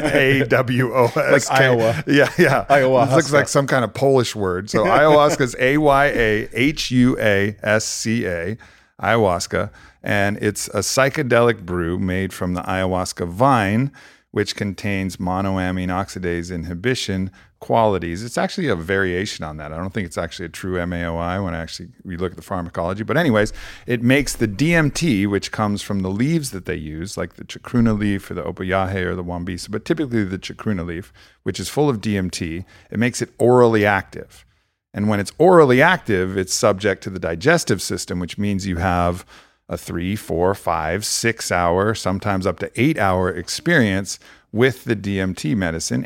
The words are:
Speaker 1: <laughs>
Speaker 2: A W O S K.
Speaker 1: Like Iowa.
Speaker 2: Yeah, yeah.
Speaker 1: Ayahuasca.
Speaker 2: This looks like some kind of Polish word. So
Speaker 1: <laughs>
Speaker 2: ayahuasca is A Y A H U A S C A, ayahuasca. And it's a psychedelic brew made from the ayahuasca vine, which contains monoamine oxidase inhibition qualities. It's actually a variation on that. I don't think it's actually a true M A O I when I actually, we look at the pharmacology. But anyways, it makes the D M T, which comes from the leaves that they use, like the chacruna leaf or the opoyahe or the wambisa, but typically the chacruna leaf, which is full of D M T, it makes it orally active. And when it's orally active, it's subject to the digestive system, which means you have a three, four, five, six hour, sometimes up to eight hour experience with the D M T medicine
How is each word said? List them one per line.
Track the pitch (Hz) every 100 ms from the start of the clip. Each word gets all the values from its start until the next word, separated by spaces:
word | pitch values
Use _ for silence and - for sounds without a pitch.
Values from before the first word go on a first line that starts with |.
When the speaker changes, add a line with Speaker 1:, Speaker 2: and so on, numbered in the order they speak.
| -
Speaker 1:
<laughs> | 147
Speaker 2:
A | 135 139 127
W | 127 127 123 123
O | 127 117
S | 156 135 135 -
K. |
Speaker 1:
Like |
Iowa. | 135 135 120 113 151 147
Speaker 2:
Yeah, | 143 127 -
yeah. | 156 131 -
Speaker 1:
Ayahuasca. | 143 131 131 117
Speaker 2:
This | 147
looks | 143
like | 143 -
some | 143 135
kind | 135
of | 110
Polish | - 139 135 113
word. | 110 95 90 104
So | 110 107
Speaker 1:
<laughs> |
Speaker 2:
ayahuasca | 131 156 147 151 147
is | 127 -
A | 131 147
Y | 151 139 143
A | 117 110 107 110
H | 113 139 151 -
U | 127 123 131
A | 110 98 101 98
S | 107 110
C | - - 113 117 92
A, | 85 87 110 - _ _ -
ayahuasca. | 98 117 98 87 - 87 104 - - _
And | 98 101 101 104
it's | 107 101 -
a | 104
psychedelic | - 131 135 - 127 120 120 104
brew | 87 90 82 92
made | 95 92 95
from | - 90 90
the |
ayahuasca | - 92 92 92 90 - 87
vine, | 90 135 123 98 110 143 - - _ _
which | 107 101 -
contains | 104 92 101 98 95 -
monoamine | 90 92 98 95 92 92 90
oxidase | 90 98 98 92 85 87
inhibition | 87 82 85 117 127 - 95 95 - _ -
qualities. | - 117 110 92 85 87
It's | 120 -
actually | 185 - 151
a | 87
variation | 82 98 95 90 104 - 78
on | 76
that. | 76
I | 80
don't | 95
think | 110 87
it's | 101
actually | 85 - 85
a |
true | - 95 90
M | 87
A | 87 85
O | 82
I | 85 95
when | 95
I | 82
actually, | 82 - 87 -
we | 98 87
look | 90
at | 82
the |
pharmacology. | - 95 85 - 85 101
But | 110 131
anyways, | 170 107 110 - - - -
it | 120
makes | 120 139 135 -
the | 117
D | 98 156
M | 170 147
T, | - 170 101 101
which | 98 -
comes | - 104 101
from | - 101
the | 95
leaves | 101 139 165 139
that | 95 87
they | 82
use, | 76 78 95 -
like | 87 -
the | -
chacruna | - - 123 113 104
leaf | 104 98 -
or |
the | 92
opoyahe | 78 92 95 95 95 98 90
or |
the | 90
wambisa, | 90 87 87 90 -
but | 107 -
typically | 165 139 117
the | 95 92
chacruna | - - 110 95
leaf, | 87 85 - _ - _
which | 98 95
is | 92
full | - 147
of | 110
D | 110 101
M | 92
T, | - 85 85 - - -
it | 104
makes | 120 -
it | 120 -
orally | 120 123 117 110 104
active. | 98 - - - - _ _ _ _ _ -
And | 104
when | 101
it's | 95 -
orally | 175 175 139 127
active, | 160 180 - 95 92 95
it's | 92 -
subject | 110 95 101 95
to | 107
the | 92
digestive | 82 82 123 170 - 98
system, | - 92 - 90
which | 87 -
means | 101 95 95
you | 87
have | 92 90 87 90 - - _ _ -
a | 85
three, | - 90 90 110
four, | - 82 90
five, | 98 90 82 80 95 107
six | - 117 - -
hour, | 90 87 90 104 104
sometimes | 98 95 104 95 92
up | 85
to | - -
eight | 139 151
hour | 98 92 92
experience | 85 87 - 170 170 107 95 98 - - - _
with | 104 131 123
the | 123 107
D | 98 98
M | 92
T | 87 151 113
medicine | 87 82 - 123